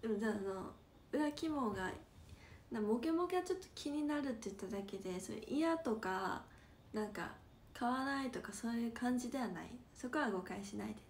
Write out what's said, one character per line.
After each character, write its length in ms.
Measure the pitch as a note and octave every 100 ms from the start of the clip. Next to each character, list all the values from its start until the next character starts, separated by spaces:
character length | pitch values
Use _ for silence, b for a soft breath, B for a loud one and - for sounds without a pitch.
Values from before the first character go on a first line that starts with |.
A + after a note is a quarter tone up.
で 60 | A3+
も 100 | G#3
じ 80 | A3
ゃ 40 |
あ、 20 |
あ 40 | G#3
の、 360 | G3 F#3+ - - - - -
裏 200 | C#4+ D4+
起 160 | D4 E4
毛 280 | D4 A#3+ F#3+
が、 160 | F#3 - - - B B B B B
な、 100 | A#3
モ 180 | G#3 A#3+
ケ 120 | D#4+
モ 160 | E4 F4+
ケ 100 | F4+
は 60 |
ち 100 | F4+
ょ 20 | F#4+
っ 20 |
と 80 | - -
気 160 | D4
に 120 | D4
な 180 | D4 D4
る 80 | C#4
っ 20 |
て 160 | A3+ G#3
言 40 |
っ 20 | G3
た 120 | F#3
だ 140 | G3
け 140 | G3 F#3+
で、 220 | F#3 F3+
そ 120 | -
れ 120 | G#3+ -
嫌 300 | C#4 E4 D#4+
と 180 | D4+ A3
か、 460 | F#3 F#3 F#3 - - B B B -
な 100 | A3
ん 60 | G#3
か、 240 | G3+ E3 - - - -
買 160 | - A#3+
わ 160 | B3+ C4+
な 180 | C#4
い 80 | C4+
と 100 | -
か 120 | -
そ 160 | G3 A#3
う 40 |
い 140 | A#3 A#3
う 40 |
感 260 | A3+ B3 B3+
じ 120 | B3
で 100 | C4+
は 80 | A3+
な 160 | F3
い。 40 | - - -
そ 160 | - B3
こ 100 | C#4
は 120 | C4+
誤 80 | F#3+
解 240 | F#3 G3+
し 140 | G3+ G#3
な 80 | G#3
い 40 |
で。 60 | G#3+